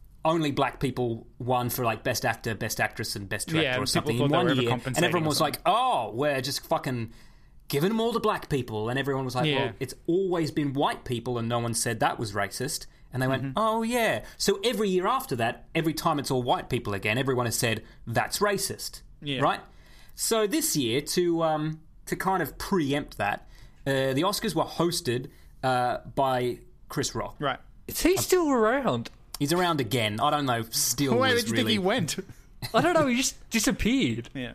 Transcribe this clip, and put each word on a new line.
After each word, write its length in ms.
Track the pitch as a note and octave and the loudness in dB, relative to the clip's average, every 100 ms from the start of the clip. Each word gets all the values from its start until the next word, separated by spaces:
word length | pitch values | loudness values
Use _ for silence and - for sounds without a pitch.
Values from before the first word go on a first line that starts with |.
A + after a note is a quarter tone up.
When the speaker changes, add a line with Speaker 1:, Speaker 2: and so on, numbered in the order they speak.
| - - | -20 -2
Speaker 1:
only 280 | D#3+ E3 D3+ | 0 2 2
black 280 | C3+ C3 - | 0 0 0
people 480 | C3+ B2 A#2+ A2+ - - | -2 0 -2 -2 -10 -6
won 300 | A#2+ B2 B2 | 0 0 0
for, 160 | - A#2+ | 0 0
like, 180 | G#2+ | 0
Best 220 | C3+ A#2+ B2+ | -2 0 0
Actor, 300 | A2 A#2+ G#2 | 0 -4 -4
Best 240 | A2 - | -4 -2
Actress 340 | A2 - A2 G#2+ | -2 -2 -6 -6
and 140 | G2 | -4
Best 180 | G#2 - | -6 -2
Director 160 | D#3+ | 0
Speaker 2:
Yeah, 120 | C#3+ B2+ | 0 0
Speaker 1:
or 40 | |
Speaker 2:
and 60 | G#2 | 0
people 0 | |
Speaker 1:
something 300 | E3+ - A#2 | 0 0 2
Speaker 2:
thought 80 | C#3+ | 4
Speaker 1:
in 60 | |
Speaker 2:
they 60 | D3 | 4
were 80 | - | 4
Speaker 1:
one 120 | B2+ | 2
year. 140 | A#2 | 2
Speaker 2:
overcompensating 240 | B2 C3 B2 | 0 -2 2
Speaker 1:
And 80 | - | 2
everyone 220 | F3+ D#3 | 2 2
Speaker 2:
or 20 | |
Speaker 1:
was 100 | C#3+ | 2
like, 140 | D3+ - | 0 0
Speaker 2:
something. 180 | E3 | 2
Speaker 1:
"Oh, 380 | G#3+ B3+ F#3 G#2+ A2+ | 4 4 2 0 0
we're 260 | D3 C3+ | 0 0
just 240 | B2+ - - | -2 -6 -2
fucking 460 | E3 C#3 B2 A2+ - - - - - - | -2 0 -4 -6 -10 -20 -20 -20 -20 -4
giving 220 | C#3 F3+ | 0 2
them 120 | A3+ | 2
all 100 | A3+ | 0
to 80 | A#3 | 2
black 300 | A3 F3+ - | 0 0 0
people." 400 | C#3+ A#2+ G#2+ A2 | -2 -2 -4 -2
And 80 | C3 | -2
everyone 240 | C3+ C3+ | 0 -2
was 120 | C3 B2 | -2 0
like, 100 | D3+ | 2
Speaker 2:
Yeah. 200 | C3+ A#2+ | 2 0
Speaker 1:
"Well, 80 | - | -4
it's 140 | B2+ - - | -8 -6 -2
always 420 | F3 F#3+ F3 D3+ | 0 2 0 0
been 220 | D#3 C#3+ | 0 0
white 320 | C3+ E3+ - - | 0 0 -2 -4
people," 320 | A#2+ A#2+ A#2+ | -4 -2 -2
and 100 | A#2 | -2
no 120 | A#2+ | -2
one 140 | A#2 A2+ | 0 -2
said 240 | B2 A2 | -2 0
that 180 | D3 - | 0 0
was 120 | A2 | -4
racist. 540 | G2+ G2 - C3 - - - - | -2 -2 -4 -6 -6 -10 -20 -10
And 80 | B2+ | -4
they 60 | C3 | 0
went, 160 | C3+ | 0
Speaker 2:
Mm-hmm. 80 | C3+ C3 | -2 0
Speaker 1:
"Oh, 280 | A3 A3+ | 0 0
yeah." 400 | A3+ B3 A3 A#2 - - | 0 0 0 0 -6 -2
So 240 | - G3+ | 0 2
every 260 | A#3 G#3 G#3 | 0 0 2
year 180 | F#3 F#3+ | 2 2
after 280 | C4 - B2 | 0 -2 -2
that, 300 | A#2 - - E3 | -2 -4 -6 -2
every 180 | D#3+ | -2
time 260 | D3+ E3+ D3 | 0 0 0
it's 100 | - | 0
all 120 | C3 | 0
white 260 | B2 E3+ - | 0 -2 0
people 240 | A#2+ A2 | -4 -2
again, 240 | G2 G#2+ A#2 | -2 0 0
everyone 280 | C3+ B2 A#2+ | 0 0 0
has 100 | - | 0
said, 260 | A#2+ A2+ - - - | 0 -2 -6 -14 -4
"That's 340 | A#2 G#2+ - | -2 -2 0
racist." 640 | G#3 G3 - G#2 - - - - | 0 0 -2 -6 -10 -14 -18 -12
Speaker 2:
Yeah. 200 | D3 C3 | -6 0
Speaker 1:
Right? 200 | D3 G3+ - - - - - - | 0 0 -6 -20 -20 -20 -18 -6
So 320 | - A3+ G#3+ | 0 2 2
this 280 | D#4 - D#3 | 0 0 0
year, 260 | A#2+ B2 | 0 0
to, 420 | D3 - F3 E3 | 0 0 2 2
um, 380 | D#3+ D#3 D#3 D#3 - - - | 2 0 -2 -6 -12 -18 -8
to 80 | E3 | -4
kind 260 | F#3 F#3 | 0 0
of 160 | C#3+ - | -2 -6
preempt 600 | - G3 C#3 C#3+ - - | -2 0 2 -2 -4 -4
that, 300 | G#2 - - - - - - | -4 -4 -8 -20 -20 -8 -2
uh, 280 | C3+ C3+ | 0 2
the 80 | C3+ | 2
Oscars 320 | F#3 G3+ A3+ D#3+ | 0 0 -2 -2
were 80 | |
hosted, 640 | C#3 - E3+ E3 - A#2+ - - - - | -2 0 0 0 -2 -4 -6 -16 -20 -4
uh, 360 | C3 B2+ B2 - - B2+ | 0 2 0 -2 -4 0
by 440 | C3+ B2+ B2 - - - - | 2 2 0 -4 -10 -20 -8
Chris 240 | - B2 A2+ | -4 -2 -4
Rock. 200 | G2+ - | -6 -4
Speaker 2:
Right. 200 | C#3+ B2+ - - - | -4 -4 -8 -18 -10
Speaker 3:
Is 140 | - | 0
he 160 | D#4 F#4 | 2 4
still 320 | - F#4 D#4 | 4 2 4
around? 600 | C4 A3 C4+ A#3 A#2+ A2+ - - - | 4 4 2 2 0 -2 -12 -14 -4
Speaker 1:
He's 120 | C#3+ | 0
around 300 | F3 F3 D#3 | 2 2 2
again. 380 | A2+ B2+ G#2+ G#2+ | 0 0 0 2
I 80 | C#3+ | 2
don't 160 | D3 C#3 | 2 2
know 140 | A#2 | 0
if 140 | A2+ | -2
still 440 | - - - C#3 A#3 | -2 0 0 2 4
Speaker 2:
Where 160 | C4 | 4
Speaker 1:
was 100 | A#3+ | 2
Speaker 2:
did 60 | A3+ | 0
you 60 | A3+ | 0
Speaker 1:
really 160 | G#3+ G#3+ | 2 2
Speaker 2:
think 60 | |
he 40 | F#3 | 2
went? 300 | A#3+ D#3 - - - - - - | 2 0 -4 -10 -16 -20 -12 -2
Speaker 3:
I 80 | A3 | 2
don't 120 | D#4 | 4
know. 140 | E4 C#4+ | 4 4
He 100 | A#3+ | 2
just 180 | C4 - - | 0 -4 -4
disappeared. 800 | A3+ C4+ G3+ G3+ C4 D3+ A2+ A#2+ | 0 2 2 2 2 2 -2 -6
Speaker 2:
Yeah. 200 | C#3 A#2+ | -8 -10